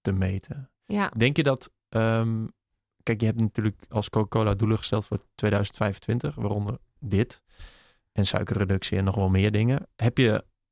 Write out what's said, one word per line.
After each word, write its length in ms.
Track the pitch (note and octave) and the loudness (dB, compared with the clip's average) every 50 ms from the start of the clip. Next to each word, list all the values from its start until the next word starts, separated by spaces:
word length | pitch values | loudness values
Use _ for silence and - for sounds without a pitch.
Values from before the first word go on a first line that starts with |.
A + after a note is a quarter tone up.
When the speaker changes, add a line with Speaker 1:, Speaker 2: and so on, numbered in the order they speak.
Speaker 1:
te 100 | - - | -4 -2
meten. 580 | F#2+ F#2+ F#2+ F#2 F#2+ F#2+ - - - C#3 C3 - _ _ _ | 0 0 0 -2 -2 -6 -8 -10 -12 -12 -12 -16 _ _ _
Speaker 2:
Ja. 260 | - G3+ G#3 G3 - - | -6 -4 -2 -2 -2 0
Speaker 1:
Denk 180 | A2 A2+ C3+ D3 | 2 2 2 2
je 60 | - D3 | 2 0
dat, 280 | C#3+ C3+ - - - _ _ _ _ | 0 0 -2 -6 -14 _ _ _ _
ehm, 560 | - A2+ A2+ A2+ A2+ A2+ A2+ A2+ A2+ A2 A2 - - _ _ _ _ _ _ _ _ _ _ | -2 0 0 2 2 0 0 0 -2 -4 -6 -8 -12 _ _ _ _ _ _ _ _ _ _
kijk, 160 | - A2+ G#2+ | -4 -2 0
je 60 | A2+ | 0
hebt 140 | A2 A2 A2+ | 0 2 2
natuurlijk 440 | A2+ G#2 - - G#2+ G#2+ - - - _ | 0 0 0 0 -2 -2 -4 -4 -14 _
als 200 | - A2 G2+ - | -4 -4 -4 -2
Coca-Cola 440 | - A2 G#2+ - - A2+ G#2+ G#2+ G2 | -2 -2 -2 0 0 0 2 2 2
doelen 240 | G2 A2+ A2 A2 | 2 2 2 0
gesteld 280 | G#2+ - - G#2 G#2+ G2+ | 0 0 -2 -2 -4 -2
voor 140 | - - - - _ _ | -4 -6 -8 -8 _ _
tweeduizend 420 | - - G#2 G2+ G2+ G2+ - - | -2 0 0 2 2 0 -2 -2
vijfentwintig, 580 | - G#2+ G#2 F#2+ - - - A2 A#2+ - D3 D3 | -2 -2 -2 -2 -4 -4 -4 -4 -2 -4 -6 -6
waaronder 420 | - A2 G2+ G2+ G#2 G#2 G#2 B2 - - _ _ _ | -6 -4 -4 -2 -2 -4 -4 -6 -8 -14 _ _ _
dit 420 | D3 G2+ G2 G2 B2 - - - _ _ _ - - - - - - - _ _ _ _ | -6 0 0 0 0 0 -4 -14 _ _ _ -20 -20 -20 -20 -20 -20 -20 _ _ _ _
en 140 | _ - G2 | _ 0 0
suikerreductie 720 | - - - G2 - F#2 F#2 G2+ F#2 G2 F#2 - - F#2+ | 0 0 -2 -2 -2 0 -2 0 0 0 -2 0 -2 0
en 60 | F#2+ G2 | 2 2
nog 120 | F#2+ G2 | 2 2
wel 140 | G2+ F#2+ F#2 | 2 2 4
meer 220 | F#2+ F#2+ G2 G#2+ | 4 4 4 4
dingen. 360 | G#2 G#2 A2 A#2+ C3+ - - - _ | 2 2 2 2 0 -2 -4 -10 _
Heb 220 | - A2+ A#2 - | 0 0 2 4
je, 280 | - B2+ A2 G#2+ - - _ _ _ _ _ | 4 4 4 4 0 -4 _ _ _ _ _